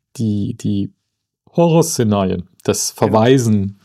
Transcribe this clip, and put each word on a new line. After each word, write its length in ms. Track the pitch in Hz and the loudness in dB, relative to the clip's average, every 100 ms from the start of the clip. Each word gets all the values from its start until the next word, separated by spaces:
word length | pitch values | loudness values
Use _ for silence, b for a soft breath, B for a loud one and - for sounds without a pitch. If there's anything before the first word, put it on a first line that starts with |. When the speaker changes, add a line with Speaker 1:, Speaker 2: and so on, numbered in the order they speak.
| _ - | _ -6
Speaker 1:
die, 380 | 110 104 98 - | -4 -4 -6 -6
die 360 | 110 101 98 _ _ _ _ _ _ | -4 -4 -6 _ _ _ _ _ _
Horrorszenarien, 960 | - 170 165 156 - 110 101 95 92 - _ | 0 2 2 0 0 0 0 -2 -4 -10 _
das 300 | - 101 - | -4 -4 -4
Speaker 2:
Genau. 180 | - 110 | -2 0
Speaker 1:
Verwaisen, 680 | 110 117 135 113 107 98 - | 4 4 4 2 0 -2 -8